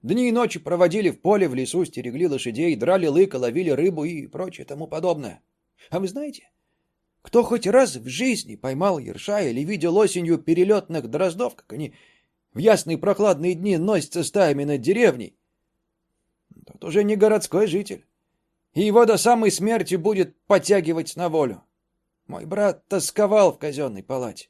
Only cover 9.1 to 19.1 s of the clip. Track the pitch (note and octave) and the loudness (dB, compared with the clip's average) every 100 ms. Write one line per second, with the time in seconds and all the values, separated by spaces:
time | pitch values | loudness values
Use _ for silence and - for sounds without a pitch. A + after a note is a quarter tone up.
9.1 | F2+ - G#3 E3 A#2 D3+ G#3 E3 F3+ G#3+ | -12 -4 -2 -2 -4 -4 -2 0 2 2
10.1 | F3+ E3+ E3 - E3 F#3 G#3 F#3+ E3 A#2+ | 0 0 -2 2 2 4 2 0 -8 -6
11.1 | D3 F#3+ E3+ A#3+ - _ - D3+ - _ | -2 -2 -2 -6 -6 _ -10 -10 -12 _
12.1 | _ _ _ _ G#2+ G3 G3+ - E3 G3 | _ _ _ _ 0 4 4 2 -4 0
13.1 | G3 G#3 D#3 E3+ E3+ G3 F3 F3+ G3+ D3 | 2 2 2 0 -2 0 0 2 0 -2
14.1 | F3 D#3 G3+ F3 C#3+ C#3+ C#3+ A#2+ G#3 A#3 | -6 -2 2 2 2 -2 -2 0 4 4
15.1 | B2+ G2 _ _ _ _ _ _ _ _ | 2 -8 _ _ _ _ _ _ _ _
16.1 | _ _ _ _ - - - F3 E3+ G#3 | _ _ _ _ -20 -20 -14 -2 0 2
17.1 | G#3+ G#3+ G#3+ - F3 G#3+ E3+ G3+ F#2+ _ | 4 4 2 0 0 0 0 -4 -12 _
18.1 | _ _ _ _ _ _ - G#3 G#3 A#3 | _ _ _ _ _ _ -2 4 6 6